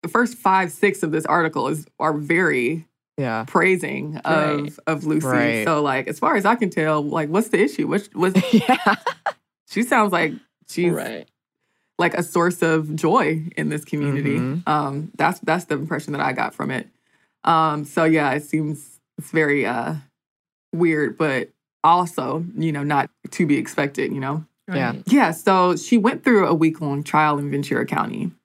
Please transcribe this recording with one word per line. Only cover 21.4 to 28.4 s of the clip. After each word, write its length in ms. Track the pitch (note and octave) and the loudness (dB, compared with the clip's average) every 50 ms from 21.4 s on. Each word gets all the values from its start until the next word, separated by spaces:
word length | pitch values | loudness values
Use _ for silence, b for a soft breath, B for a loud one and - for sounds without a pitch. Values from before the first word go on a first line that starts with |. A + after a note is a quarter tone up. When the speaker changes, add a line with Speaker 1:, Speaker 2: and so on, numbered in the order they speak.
| A#2+ - _ _ _ _ _ _ | -4 -6 _ _ _ _ _ _
Speaker 1:
also, 640 | - D#3 E3+ F3+ F3+ E3+ - - C3+ B2 C#3 D#3+ E3+ F3 A3 | 4 4 6 4 2 0 -4 -6 -4 -4 -4 -4 -6 -6 -6
you 160 | D#3 D#3+ D#3+ | -4 -2 -2
know, 120 | D3 C#3+ | -2 -2
not 260 | C#3 D3 D3 C#3 C3+ - _ _ _ - | -2 0 0 0 0 -2 _ _ _ -16
to 160 | - - F#3 | -2 -2 0
be 100 | D3 C#3+ | 2 2
expected, 560 | B2 - - - - C#3+ C#3 C#3+ - - - | 0 0 -4 -4 -4 -4 -2 -2 -4 -4 -4
you 80 | - C#3 | -4 -6
know? 240 | C3 C3+ D3 D#3+ D#3 _ _ _ _ - | -4 -4 -6 -6 -8 _ _ _ _ -6
Speaker 2:
Yeah. 220 | F3+ C#3 C3 A#2+ | -4 -2 -2 -2
Speaker 3:
Right. 120 | A2 - - | -4 -6 0
Speaker 1:
Yeah, 240 | - B3+ F#3 E3+ E3 | 4 4 4 4 4
so 440 | E3 - - G3 F#3+ F#3 F3+ F3+ F3 | 0 0 2 4 4 6 4 4 2
she 200 | F3 - - B3 | 0 0 2 2
went 260 | A3+ F#3+ A#3 C#4+ - | 4 4 2 0 2
through 240 | - C4 A#3+ G3+ F#3 | 2 4 6 6 6
a 80 | C#3 E3+ | 4 4
week-long 480 | D#3 D#3+ D#3+ D#3+ - E3 C#3+ C#3 C#3+ | 4 4 2 2 0 -4 -4 -4 -4
trial 360 | D3+ - - D3+ D#3 D3+ D3 C#3+ | -4 0 2 2 4 4 2 0
in 120 | C#3+ C#3+ | -2 -4
Ventura 360 | C3+ C#3+ C#3+ - C3+ B2 A#2 | -4 -4 -2 -2 -2 -2 -2
County. 460 | - - - - - - - - F3 - _ | -2 -2 -2 -2 -4 -4 -6 -6 -6 -6 _